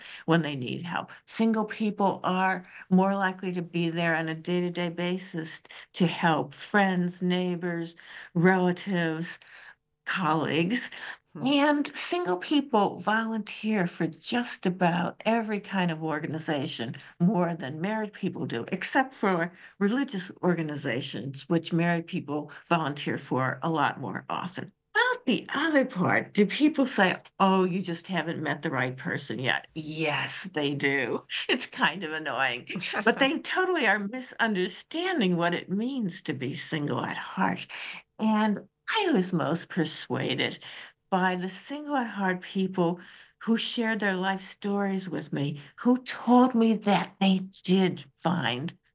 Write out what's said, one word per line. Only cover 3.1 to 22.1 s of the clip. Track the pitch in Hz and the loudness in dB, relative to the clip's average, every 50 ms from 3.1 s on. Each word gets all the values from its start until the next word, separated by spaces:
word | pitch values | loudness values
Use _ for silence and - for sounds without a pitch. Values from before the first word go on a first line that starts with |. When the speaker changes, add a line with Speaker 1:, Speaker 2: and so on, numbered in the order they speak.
| 196 | 4
Speaker 1:
likely | 196 196 185 185 185 - 185 180 | 2 0 -2 -2 -4 -6 -6 -4
to | 180 | -4
be | 170 175 - 175 170 165 | -6 -4 -2 0 0 0
there | 165 170 170 170 160 | 0 0 0 2 2
on | 160 165 160 | 0 0 -2
a | 160 | -4
day-to-day | 160 160 175 180 180 175 175 170 175 175 175 | -6 -4 -2 0 0 0 -2 -2 -2 -4 -4
basis | 165 175 175 175 180 185 180 - - 165 160 165 - - - - - - - - - | -4 -2 -2 -2 -2 -4 -4 -8 -8 -8 -8 -8 -10 -14 -16 -18 -20 -20 -20 -12 0
to | - 185 | 2 2
help | 165 - - - 165 160 147 151 147 - | 2 2 4 4 4 4 4 0 -4 -8
friends, | - - - - 208 196 190 185 180 175 180 180 - | -14 -6 0 4 4 4 4 4 2 0 -2 -2 -2
neighbors, | 185 180 180 180 180 180 175 170 175 175 170 170 165 165 - - - - - - - - - | -2 0 0 0 0 -2 -2 -4 -4 -4 -4 -4 -6 -8 -10 -14 -18 -20 -18 -18 -18 -4 0
relatives, | 175 160 190 190 185 180 180 180 180 - 196 190 175 170 160 160 160 170 - - - - - - - - - - _ _ _ _ _ _ | 4 6 6 8 8 6 4 2 0 -2 -2 0 2 2 0 0 -2 -4 -6 -10 -12 -18 -20 -20 -20 -20 -20 -20 _ _ _ _ _ _
colleagues. | - - 190 185 151 156 160 147 143 143 156 170 180 240 247 - - - - - - - - _ _ - | -6 -4 0 2 2 2 2 2 2 2 2 2 2 0 -2 -4 -6 -10 -12 -12 -12 -14 -16 _ _ -10
Speaker 2:
Hmm. | 151 - | -4 0
Speaker 1:
And | 262 294 285 285 302 294 294 285 - - - | 2 4 4 6 6 4 4 0 -2 -4 -6
single | - - 349 359 359 359 359 359 | -4 -2 0 0 0 0 -2 -2
people | - - 302 294 277 - - 214 202 - - - | 0 2 2 2 2 4 2 2 4 2 0 -2
volunteer | 180 202 214 226 226 220 226 220 214 - - - - 214 220 202 175 | -2 0 0 0 0 -2 -4 -4 -6 -6 -10 -6 -2 0 2 2 2
for | 175 - - 175 160 | 0 0 -2 -2 -2
just | 160 - - - 233 240 240 - - - - | -4 -6 -6 -2 -2 -2 -2 -4 -6 -2 -2
about | 190 180 185 180 170 170 175 175 - - - - | -2 0 2 2 2 2 2 0 -2 -4 -2 0
every | 214 226 233 220 214 214 202 | 0 2 2 0 -2 -4 -4
kind | - - 196 190 180 175 | -4 -4 -2 0 0 0
of | 160 156 160 | 0 -2 -2
organization | 156 151 151 156 - 143 156 - - 156 143 - - - - 113 127 - - - - - - | -2 -2 -2 -4 -4 -4 -4 -2 -2 -2 -2 -2 -4 -4 -6 -6 -6 -8 -10 -14 -18 -2 2
more | 170 180 220 180 180 170 170 | 2 4 4 4 2 2 0
than | 160 156 131 156 156 | -4 -6 -8 -6 -4
married | 170 202 220 220 214 208 - | -4 -2 -2 -2 -4 -6 -6
people | - 202 185 180 - - | -6 -6 -4 -4 -4 -6
do, | 127 127 117 - - | -4 -4 -4 -4 -4
except | - 180 - - - 285 269 269 - | -6 -6 -4 0 0 0 0 0 -2
for | - - 196 185 165 165 175 - - - - - - | 0 0 2 2 2 0 -2 -4 -10 -20 -20 -4 -2
religious | 196 202 233 269 277 - - 185 - - - - | 0 2 2 0 -2 -2 -4 -6 -8 -10 -8 -2
organizations, | - 180 170 175 160 151 147 143 - 143 113 131 135 - - 110 113 139 131 - - - | 0 2 2 2 0 -2 -4 -4 -4 -2 -2 -2 -4 -6 -6 -8 -8 -8 -8 -10 -2 0
which | 170 165 160 - 175 | 0 0 0 0 0
married | 165 170 170 170 170 165 | 2 2 2 2 0 -2
people | - | -4